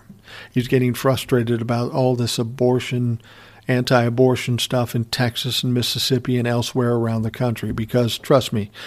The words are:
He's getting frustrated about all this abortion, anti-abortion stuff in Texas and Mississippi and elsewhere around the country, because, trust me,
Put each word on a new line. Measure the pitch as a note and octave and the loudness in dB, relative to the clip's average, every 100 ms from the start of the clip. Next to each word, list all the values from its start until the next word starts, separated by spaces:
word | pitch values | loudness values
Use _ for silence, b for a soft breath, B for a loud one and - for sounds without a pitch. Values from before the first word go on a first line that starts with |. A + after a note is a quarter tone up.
| - - B B B | -20 -20 B B B
He's | B2+ A#2+ | -4 2
getting | C3 B2 | 2 2
frustrated | A2+ C3+ B2+ - B2+ A#2 A#2 | 0 0 0 2 0 2 -2
about | A#2 A#2 B2 | 0 -2 -2
all | C#3+ B2+ B2 | 0 2 2
this | A#2 - | -2 -2
abortion, | A2+ C3 B2 B2 - B2 B2 A2+ B B B B B | -4 0 2 2 0 -2 -2 -4 B B B B B
anti-abortion | B2+ B2 B2+ A#2+ A#2+ C3 B2 - A#2+ | 0 2 2 2 4 4 2 -2 -2
stuff | - B2+ A#2 B2 | 0 -2 -2 -2
in | A2+ | -4
Texas | - A#2+ - B2+ - | 0 -2 -2 -4 -2
and | B2+ | 0
Mississippi | B2 A#2 B2 - C3 B2+ B2 | 0 0 -2 0 0 0 0
and | A#2+ | 0
elsewhere | A#2+ A#2 B2+ A#2+ A#2+ | 0 -2 0 2 2
around | A2+ A2+ | 0 0
the | A2 | -2
country, | - B2 A2+ A2 | -2 -2 -2 -4
because, | A#2 A2 B2 A#2+ - | -4 -2 0 0 -2
trust | - C#3 - | 2 2 4
me, | A2+ G2+ B | -4 -4 B